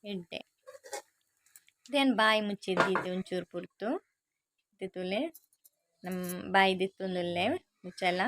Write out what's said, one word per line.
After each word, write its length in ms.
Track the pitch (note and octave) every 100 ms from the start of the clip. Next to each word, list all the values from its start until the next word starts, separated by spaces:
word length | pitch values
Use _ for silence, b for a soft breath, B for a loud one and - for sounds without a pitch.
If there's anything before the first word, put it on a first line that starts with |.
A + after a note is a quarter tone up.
| G#3
ಎಡ್ಡೆ. 280 | G3 E3+ - - _ - - - - - _ _ _ _ - _ _ -
ಇದೇನ್ 260 | C#4 C4+ A3
ಬಾಯಿ 220 | A3 G#3+ G#3
ಮುಚ್ಚಿದ್ದೀತೆ 580 | G3+ - F#3 G3 F#3 F3+ F#3
ಒಂಚೂರು 300 | - F#3 F3
ಪುರ್ತು. 360 | F3 F3+ _ G#3 E4 _ _ _ _ _ _ _ _
ಇದು 60 | F#3+
ತುಲೆ 280 | F3+ F3+ G3+ D#4+ - _ _ _ _ _ _
ನಮ್ 180 | F3+ F#3 F3+ F3+ F#3
ಬಾಯಿ 200 | F#3+ F#3+ F#3+
ದಿತ್ತೊಂದುಲ್ಲೆ 640 | F#3+ _ F#3+ F3+ F3 F3 G3 F4 _ _ F3+
ಮುಚ್ಚಲ. 360 | - F#3 F3+